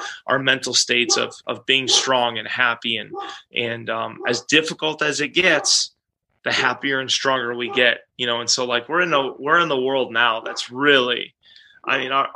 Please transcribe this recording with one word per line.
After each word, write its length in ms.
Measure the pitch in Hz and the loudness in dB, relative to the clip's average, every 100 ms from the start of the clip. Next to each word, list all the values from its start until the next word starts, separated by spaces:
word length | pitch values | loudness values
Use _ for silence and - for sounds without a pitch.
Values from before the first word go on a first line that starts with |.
| - - - | -10 -12 -2
our 100 | 135 | 0
mental 360 | 135 131 127 120 | 2 0 0 -2
states 420 | - 120 113 - | 2 2 2 0
of, 180 | 120 - - | -2 -6 -10
of 180 | 117 - | -10 0
being 220 | 135 127 | 0 2
strong 500 | - - 127 120 113 | 0 2 2 2 -2
and 100 | 110 | -6
happy. 500 | - 123 117 117 110 | 0 0 0 -4 -6
And, 140 | 104 381 - - _ - | -6 -12 -12 -14 _ -4
and, 340 | 117 117 107 | -4 -4 -6
um, 300 | 113 110 - - | -4 -6 -6 -4
as 140 | 120 | -4
difficult 600 | - 156 156 170 156 151 | 0 0 0 -6 -6 -2
as 200 | 151 135 | -2 -2
it 80 | 143 | -2
gets, 600 | 139 180 151 139 - - _ _ _ _ _ | 2 2 2 2 0 0 _ _ _ _ _
the 80 | 123 | -4
happier 480 | - 131 123 139 135 | 0 0 0 -2 -4
and 100 | 127 | -2
stronger 460 | - 139 131 120 120 | -2 0 0 -2 -4
we 140 | 120 | -4
get, 320 | 120 120 - _ - | 2 4 2 _ -6
you 100 | 123 | -2
know? 140 | 117 | -2
And 80 | 117 | 0
so, 140 | - | -2
like, 260 | 123 120 120 | 0 -2 0
we're 120 | 165 | -2
in 120 | 175 | 2
a, 200 | 143 131 | 2 0
we're 260 | - 139 170 | -4 2 2
in 100 | 165 | 4
the 120 | 135 | 0
world 320 | 131 135 117 | 2 0 0
now 280 | 113 120 113 | 2 2 2
that's 300 | 117 120 - | -4 -8 -8
really, 600 | 123 143 139 123 120 - _ _ - - _ - | 0 6 6 4 -2 -4 _ _ -20 -20 _ -4
I 120 | 135 | -4
mean, 160 | 131 | 0
our, 160 | 135 135 | 0 0